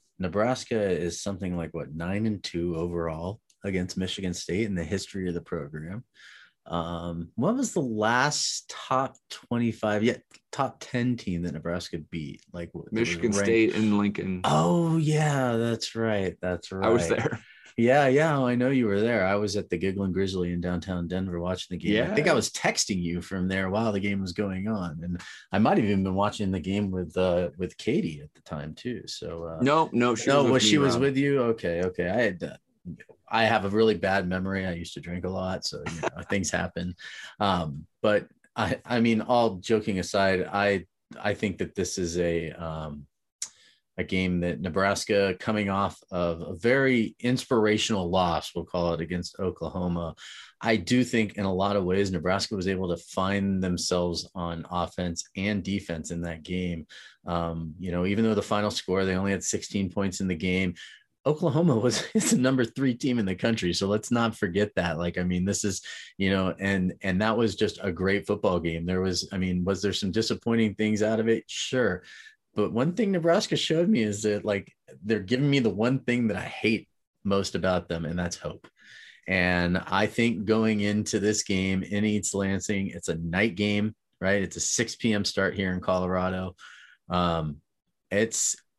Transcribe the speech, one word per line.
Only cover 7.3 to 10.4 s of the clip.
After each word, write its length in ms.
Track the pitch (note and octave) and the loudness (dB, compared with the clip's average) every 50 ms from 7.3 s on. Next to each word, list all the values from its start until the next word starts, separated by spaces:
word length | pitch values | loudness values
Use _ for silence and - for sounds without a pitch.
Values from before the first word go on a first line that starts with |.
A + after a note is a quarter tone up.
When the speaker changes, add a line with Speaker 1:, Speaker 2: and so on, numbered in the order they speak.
| - | -4
Speaker 1:
when 200 | - B2+ F#3+ A#3+ | -2 0 0 0
was 160 | C4+ C4 - | 0 -2 -2
the 80 | - F#3 | -2 -2
last 880 | C#3+ A#2+ A2 G#2 G#2 A2 A#2 B2 C3+ D3 D3 - - - - - - - | -2 -2 0 0 2 4 4 4 4 2 2 0 -2 -4 -4 -6 -10 -12
top 460 | - - - - C3 C3 C3 B2 - _ _ _ | -14 -12 -4 0 0 0 0 -2 -4 _ _ _
twenty-five, 760 | - - - - A#2+ A#2+ A#2+ A#2 A2 - - G#2+ G#2 G#2 G#2+ | -18 -18 -8 -4 -2 0 2 0 0 0 0 0 2 4 4
yeah, 140 | A#2 - - - _ - - | 2 2 0 -4 _ -20 -20